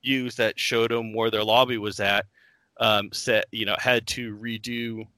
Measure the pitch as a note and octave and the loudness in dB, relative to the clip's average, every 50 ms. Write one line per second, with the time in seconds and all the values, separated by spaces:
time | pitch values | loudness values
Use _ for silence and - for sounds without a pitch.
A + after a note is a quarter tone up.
0 | - B2+ C3+ C3 B2+ A#2+ A2 - A#2 G#2+ - - - - B2 A#2 A2+ A2+ A#2 A#2+ | 0 0 0 0 0 -4 -2 0 0 0 0 -2 -4 0 2 2 2 2 0 -2
1 | A#2 A2 G#2+ A2+ A2+ A2+ A2 G#2+ G#2+ G#2+ A2 A#2+ C3 B2 B2 A2+ G#2 G#2+ F#2+ - | -2 -4 -2 0 0 2 2 0 2 4 6 6 6 4 0 -4 -4 -6 -4 -2
2 | G2+ G2 G2+ G2+ G2+ _ _ _ _ _ _ _ _ _ _ - A#2 A2 G#2+ G#2 | 0 2 2 0 -2 _ _ _ _ _ _ _ _ _ _ 0 2 4 4 2
3 | G2+ G2+ - - - C3 A#2 G#2+ - _ - A2+ G#2+ G2 G2+ - - B2+ B2 A#2+ | 0 -2 -8 -6 -2 2 2 2 2 _ -6 -6 -4 -2 -2 0 2 2 2 2
4 | - - - - A#2+ A2+ G#2 G#2 A2+ A#2 A2+ G#2+ G#2+ B2 A#2+ A#2 A#2 A#2 A2+ A2 | 2 -2 -6 -6 -6 -10 -10 -10 -10 -8 -8 -8 -8 -8 -8 -6 -6 -6 -8 -10
5 | A2 - _ | -12 -14 _